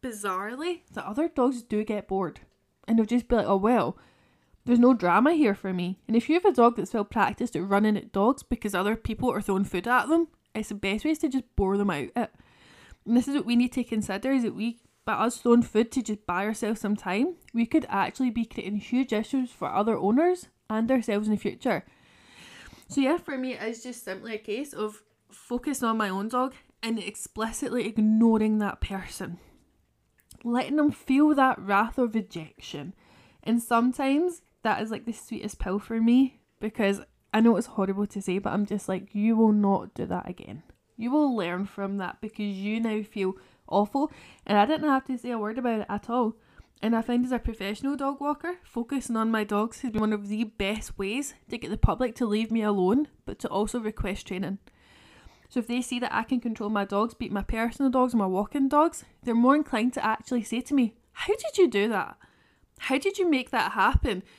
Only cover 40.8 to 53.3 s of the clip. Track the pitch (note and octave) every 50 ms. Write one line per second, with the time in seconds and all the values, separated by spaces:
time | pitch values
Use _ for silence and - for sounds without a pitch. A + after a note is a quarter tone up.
40.8 | _ _ _ - A3+ A#3+ C4 D4+ D4+ C#4 B3 A3 F#3 E3+ F3 F3+ G3 G3+ - -
41.8 | G3+ G3 G3 G3+ F#3 F3 - _ - G#3+ - - G#3 G#3 G3 F#3+ G3 G#3 G#3+ A3+
42.8 | A3+ A3+ G#3+ G#3+ G#3+ G#3 - G#3 F#3+ F#3 F#3+ - - _ _ _ _ - - G3+
43.8 | G#3 G#3 - C#4 C#4+ - - - - - - _ _ - G#3 G#3 G3+ B3 D#4 D#4
44.8 | D#4 D4+ C4+ C4 C4+ - C4 A#3+ - B3 A#3+ A3+ G#3 G#3+ A3 B3 B3 A#3+ A3+ G#3+
45.8 | G3+ - G3 G#3+ - - A#3 B3+ A#3+ A3 A3+ _ _ _ _ - - _ _ _
46.8 | - A3 A#3 A3+ A3+ - A#3+ B3 B3 B3 B3+ A#3 A#3+ - A3 - F#3+ G3 G#3+ -
47.8 | - C4+ C#4+ C#4 C#4 C4+ C#4 C#4 C#4+ D4 D4 D4 - E4+ F4+ F4+ - - - A#3
48.8 | A#3 A#3 C#4 C4+ - - A#3 A3 A3+ A3+ A3+ A3 G#3 G#3 G#3 G3+ G#3+ A3+ - -
49.8 | - B3+ G#3+ G#3+ G#3+ G#3+ G#3+ G#3 G3+ G3+ G#3 G#3+ A#3 G#3+ _ _ G3+ F#3+ G#3+ A3
50.8 | - - - - G3 F#3+ A3 C4 C#4+ - - _ _ - - A#3 - D3+ G#3 G#3+
51.8 | - - G3 A3+ B3+ A#3+ A#3+ - B3+ A3 G#3 G#3+ A3+ A3 A3+ A3+ G#3+ G#3 G3+ G3
52.8 | F3+ F3+ G#3+ C4+ D4+ - _ _ _ -